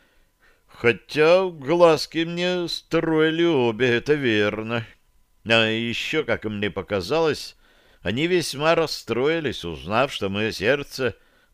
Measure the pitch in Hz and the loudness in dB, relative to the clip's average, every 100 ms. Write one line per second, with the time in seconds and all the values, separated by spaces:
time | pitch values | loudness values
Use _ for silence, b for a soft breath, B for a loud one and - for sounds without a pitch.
0 | b b b b b b b - 120 110 | b b b b b b b -2 0 0
1 | - 143 156 180 190 160 131 175 170 147 | -4 2 4 4 2 -6 -2 6 6 6
2 | - 156 165 170 180 180 170 - - 165 | -2 -4 -4 -2 -2 -2 -4 -8 -4 -2
3 | 165 156 156 160 170 143 120 107 127 120 | 0 2 2 2 2 4 2 2 2 2
4 | 143 151 127 107 104 104 110 117 113 _ | 2 2 2 2 2 0 -4 -6 -6 _
5 | _ _ _ _ 104 117 110 110 117 113 | _ _ _ _ 0 2 2 0 -2 -4
6 | - 156 120 107 110 104 104 98 87 101 | -4 -4 -2 -2 -4 -4 -4 -4 -4 -4
7 | 87 156 160 127 - - b b b b | -2 0 0 -2 -8 -20 b b b b
8 | - 117 170 180 151 131 156 170 151 - | -6 -2 0 0 -2 -2 2 2 0 -4
9 | - 117 143 165 143 95 85 76 73 110 | -4 0 0 0 -4 -6 -8 -10 -4 0
10 | 135 - 98 101 110 90 101 143 139 - | 0 -2 -4 -2 -4 -2 0 -2 -4 -6
11 | 123 - b b b | -6 -6 b b b